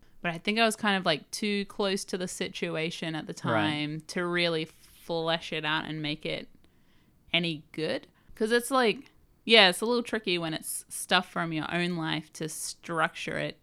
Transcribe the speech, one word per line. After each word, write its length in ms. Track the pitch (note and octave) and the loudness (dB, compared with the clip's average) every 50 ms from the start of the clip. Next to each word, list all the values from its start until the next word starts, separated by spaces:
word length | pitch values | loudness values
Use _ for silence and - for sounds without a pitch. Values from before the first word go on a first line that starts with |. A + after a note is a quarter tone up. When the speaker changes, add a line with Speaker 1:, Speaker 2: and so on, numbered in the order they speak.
| - - - - | -20 -20 -20 -6
Speaker 1:
But 100 | - F3 | -6 -6
I 60 | E3 E3+ | -6 -2
think 220 | - - G#3 A3+ | -2 -2 2 4
I 60 | A#3 | 4
was 100 | A3 A3 | 2 2
kind 200 | - - G#3 G3 F#3+ | 2 0 2 2 2
of, 80 | F3+ | 2
like, 240 | F3+ D#3 C3 - - | 2 0 0 -2 -8
too 340 | - - - G#3 G3+ G3+ G3+ | -8 -4 -2 0 0 0 -2
close 400 | - - - G#3 G3 F#3+ G3+ - | -4 -2 -2 0 0 0 -2 -4
to 120 | - - F#3 | -6 -4 -4
the 100 | F3+ F3+ | -4 -6
situation 880 | - - F#3+ F3+ F#3+ - - F3 E3 D#3+ D#3 E3+ D#3+ - - D#3+ D#3+ | -4 -6 -6 -6 -4 -6 -4 -4 -2 -2 -2 -4 -4 -6 -6 -6 -6
at 120 | D#3 - - | -6 -8 -8
the 60 | D3+ | -10
Speaker 2:
Right. 280 | - - C3+ A#2 A2 G#2 G#2 | -6 -2 0 2 2 2 2
Speaker 1:
time 320 | D3+ D3+ D3+ D3 D3+ D#3 D#3 - | 0 0 -2 -4 -4 -8 -10 -6
to 180 | - F#3 F3 | -4 -4 -2
really 400 | F3 F3 F3 F3 E3+ E3 D#3+ D#3 | 0 0 2 2 2 2 0 -4
flesh 880 | D#3+ - - - - - - - - E3+ E3 D#3+ E3 E3 E3 - - | -6 -10 -20 -20 -20 -20 -20 -8 -4 -4 -2 0 0 0 -2 -2 -6
it 140 | E3+ D#3 D3+ | -6 -4 -2
out 200 | D#3 D#3 D#3+ - | 0 -2 -2 -2
and 160 | - D#3 D#3 | -4 -6 -4
make 240 | D3+ D3 D3+ D#3 - | -4 -4 -4 -4 -4
it 220 | E3 D#3 - - - - - - - _ _ _ _ _ _ _ _ _ _ _ - - | -6 -6 -6 -8 -12 -18 -20 -20 -20 _ _ _ _ _ _ _ _ _ _ _ -2 0
any 300 | E3+ F3 E3+ D#3+ D3 - - | 0 0 0 -4 -4 -8 -12
good. 360 | - - D#3 E3 A3+ C#4+ - - _ _ _ - - | -8 -6 -4 -2 -2 -4 -6 -10 _ _ _ -20 -4
'Cause 160 | - A3 G#3+ | -4 0 2
it's 200 | A#3 A#3+ A#3 - | 2 2 2 2
like, 400 | C4+ C4 B3 A3 F#3 C4 - - _ _ _ _ _ _ _ | 2 4 4 4 2 0 -6 -14 _ _ _ _ _ _ _
yeah, 220 | - A3 A3+ G3+ F#3 | 8 10 10 10 10
it's 120 | F3+ - | 6 4
a 40 | A3 | 0
little 180 | A3+ A#3+ A#3 A#3 | 0 0 0 0
tricky 340 | - - A3 - G3+ F3+ F3 | -2 -6 -4 -2 0 -2 0
when 160 | E3 D#3+ D#3 | 0 -4 -6
it's 320 | - - - - - - - | -6 -6 -8 -10 -10 -10 -12
stuff 400 | - - - - G#3+ F#3 F#3+ - | -12 -12 -2 2 2 2 2 0
from 220 | - F3+ E3+ E3 D#3+ | -4 -4 -4 -2 -2
your 180 | D#3 D3 - - | -4 -4 -2 -2
own 240 | F3 F3 F3 F3+ E3 | -2 0 0 -2 -2
life 340 | D#3+ D#3+ D#3 D3+ D#3 - _ | -2 -2 -2 -4 -4 -8 _
to 140 | - E3 D#3 | -8 -8 -8
structure 920 | - - - - - - - - E3+ D#3+ D#3 E3+ - - - D#3+ D#3+ D3+ | -6 -8 -8 -10 -10 -12 -10 -6 0 0 0 0 0 -6 -8 -6 -4 -4
it 220 | D3 D3+ - - | -4 -6 -8 -12